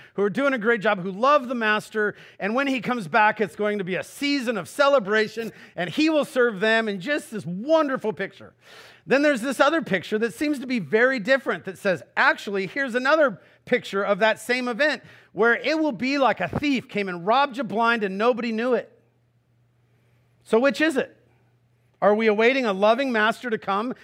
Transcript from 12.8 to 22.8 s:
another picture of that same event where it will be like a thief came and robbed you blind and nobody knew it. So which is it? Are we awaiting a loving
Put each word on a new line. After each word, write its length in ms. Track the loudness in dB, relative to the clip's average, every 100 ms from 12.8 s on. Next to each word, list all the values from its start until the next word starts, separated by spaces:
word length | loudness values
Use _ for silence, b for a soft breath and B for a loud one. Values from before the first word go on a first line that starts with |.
| -4 -2
another 460 | 2 4 2 0 b b -2
picture 380 | -2 -2 -4
of 160 | 0 2
that 200 | 2 0
same 300 | -2 -4 -2
event 340 | 0 0 -2 B B B
where 220 | 0 2 2
it 220 | 0 0
will 140 | 0
be 260 | -2 -2 2
like 220 | 2 2
a 80 | -4
thief 400 | -4 0 -2 -2
came 220 | -6 -6
and 180 | -4 0
robbed 300 | 2 2 -2
you 80 | -6
blind 400 | 0 2 2 -2
and 120 | 0
nobody 360 | 0 0 -2
knew 200 | -2 0
it. 160 | 0 -2 _ _ _ _ _ _ _ _ _ _ _ _ _ _ _ 0
So 140 | 2
which 220 | 2 2
is 160 | 0 0
it? 200 | -4 -8 _ _ _ _ _ _ _ 0
Are 120 | 2
we 140 | 4 2
awaiting 380 | 4 2 2 0
a 80 |
loving 400 | 2